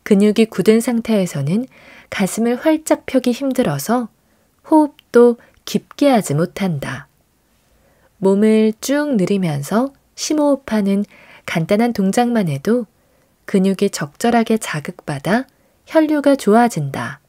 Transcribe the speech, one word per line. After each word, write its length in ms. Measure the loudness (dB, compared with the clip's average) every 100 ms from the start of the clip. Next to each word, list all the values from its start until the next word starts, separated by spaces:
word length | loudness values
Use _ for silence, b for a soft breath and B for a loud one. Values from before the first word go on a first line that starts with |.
근육이 440 | 2 2 4 2 0
굳은 320 | 2 2 2
상태에서는 840 | 0 -4 -2 -2 -2 -4 -2 -2 -4 B B B B
가슴을 460 | -4 -4 0 -2
활짝 500 | 0 0 0 0 -2
펴기 260 | 0 -2 0
힘들어서 760 | -2 -2 -2 -2 -2 -2 -4 -4 _ _ _ _ _ 2
호흡도 720 | 2 2 _ _ 6 6 4 b b
깊게 440 | -6 -6 _ 0 2
하지 240 | 2 0
못한다. 760 | -2 -4 -4 -4 -4 -8 -12 -16 _ _ _ _ _ _ _ _ _ _ _
몸을 560 | 0 2 4 4 2 0
쭉 340 | -2 -2 0
늘리면서 760 | 0 0 0 -2 -4 -2 -2 -2 _ _
심호흡하는 920 | -12 -4 0 0 0 -2 -2 0 -2 -4 B B B
간단한 480 | -8 -6 0 0 0
동작만 560 | 0 0 0 0 0 -2
해도 380 | -4 -2 -2 -4 _ _ _ _ _
근육이 460 | -4 0 0 0 -2
적절하게 680 | -2 -10 _ 0 0 0 -2
자극받아 880 | -2 -8 -10 -14 -10 -8 -2 -2 -4 _ _ _
혈류가 520 | _ 0 2 2 2 2
좋아진다. 840 | 4 4 4 0 -6 -6 -10 -12